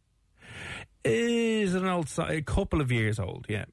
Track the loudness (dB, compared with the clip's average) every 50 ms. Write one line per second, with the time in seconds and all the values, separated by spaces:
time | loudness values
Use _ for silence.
0 | _ _ _ _ _ _ _ _ -20 -18 -16 -14 -12 -12 -12 -12 -14 -18 _ _
1 | 0 2 2 4 4 2 2 2 2 2 2 2 2 2 2 2 2 2 0 0
2 | -2 -2 -2 -2 -2 0 -2 -2 -2 0 0 0 2 2 0 0 2 2 2 2
3 | 2 0 0 -2 -4 -6 -6 -10 -6 -6 -6 -6 -6 -8